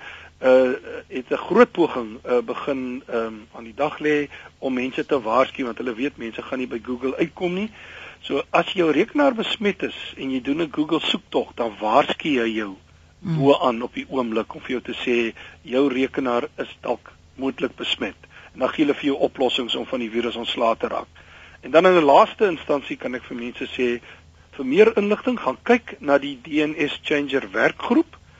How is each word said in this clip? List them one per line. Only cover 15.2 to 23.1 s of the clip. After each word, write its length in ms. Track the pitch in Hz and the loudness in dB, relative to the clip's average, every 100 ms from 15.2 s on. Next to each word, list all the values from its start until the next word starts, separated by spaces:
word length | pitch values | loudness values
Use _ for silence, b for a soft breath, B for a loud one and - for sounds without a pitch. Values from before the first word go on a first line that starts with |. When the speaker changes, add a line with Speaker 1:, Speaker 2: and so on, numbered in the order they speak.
| 117 - B B | 0 -4 B B
Speaker 1:
jou 300 | - 123 143 | -2 2 2
rekenaar 560 | 127 131 - 131 120 151 - | 2 -2 0 0 0 -2 -8
is 200 | 139 - | -12 -8
dalk 320 | - 117 - - - | -6 -6 -8 -20 -20
moontlik 420 | - 135 - 127 - | -6 -6 -4 -6 -6
besmet. 380 | 139 - 101 - - B B | -6 -4 -6 -8 -20 B B
En 60 | - | -4
dan 80 | 127 | -2
gee 180 | - 147 | 0 0
hulle 80 | 135 | 2
vir 80 | |
jou 140 | 147 139 | 0 0
oplossings 560 | 127 - 123 131 120 | 0 0 0 0 -4
om 100 | 131 | -4
van 160 | 117 131 | -4 -6
die 100 | 113 | -4
virus 260 | 117 117 113 | -2 -2 -4
ontslae 400 | 113 - 117 113 | -6 0 0 0
te 120 | - | -2
raak. 180 | - - - B B B B | -6 -8 -16 B B B B
En 100 | 127 | 4
dan 160 | 151 185 | 6 8
in 60 | |
'n 120 | 180 | 6
laaste 420 | 147 151 214 - 208 | 8 8 6 4 0
instansie 500 | 160 - 147 - 139 | 0 -2 -4 -4 -8
kan 180 | 127 | -8